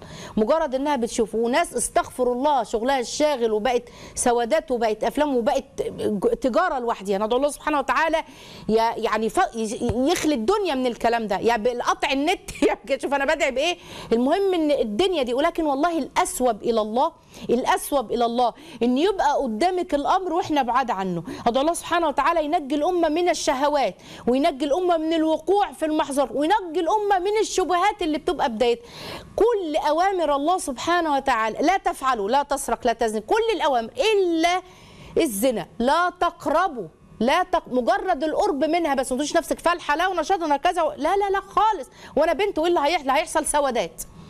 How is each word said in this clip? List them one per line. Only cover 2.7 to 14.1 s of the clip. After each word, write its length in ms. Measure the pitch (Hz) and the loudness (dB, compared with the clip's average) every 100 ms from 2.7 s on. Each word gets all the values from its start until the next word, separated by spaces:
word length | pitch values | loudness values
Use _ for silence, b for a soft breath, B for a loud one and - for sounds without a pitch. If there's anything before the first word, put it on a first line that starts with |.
| 220 247 277 | -2 0 0
الشاغل 520 | 226 - 302 262 233 | -2 0 0 2 0
وبقت 300 | 214 233 240 - B B | 0 0 0 -2 B B
سوادات 560 | - 247 240 233 311 311 | -2 0 2 2 0 0
وبقت 340 | 240 226 214 | 0 0 0
افلام 320 | 220 269 294 254 | -2 0 0 0
وبقت 460 | 226 269 - - - 190 214 208 240 226 | 0 -2 -2 -6 -6 -4 -4 0 0 0
تجاره 380 | 262 254 359 269 | 0 2 0 0
لوحدها. 400 | 233 214 196 196 | -2 -4 -2 -2
ندعو 200 | 214 247 | 0 0
الله 120 | 285 | 0
سبحانه 280 | - 302 294 | -2 -2 -2
وتعالى 400 | 262 247 320 311 - B B B - | 0 0 0 0 -4 B B B 0
ي-، 40 | 220 226 - | 2 2 0
يعني 320 | 220 220 220 | -2 -2 0
ف-، 260 | 339 381 226 214 240 | 0 0 -2 -6 -4
يخلي 520 | 233 220 277 359 311 | -2 0 0 2 0
الدنيا 400 | 277 220 415 370 | 0 2 0 0
من 120 | 262 254 | -2 -2
الكلام 400 | 226 226 233 214 | 0 0 0 -2
ده، 120 | 190 | -2
يا 180 | 220 233 | 0 0
بالقطع 560 | 226 240 277 381 302 | 0 -2 -2 -2 0
النت 380 | 277 302 403 - - | 0 0 -2 -6 0
<laughs> 40 | 294 294 214 | 0 0 -2
يا 80 | 269 | -4
شوف 160 | - | -2
انا 200 | 277 277 | 0 0
بدعي 160 | 311 294 | 0 0
بايه. 260 | 247 330 339 B B B | 0 -2 -4 B B B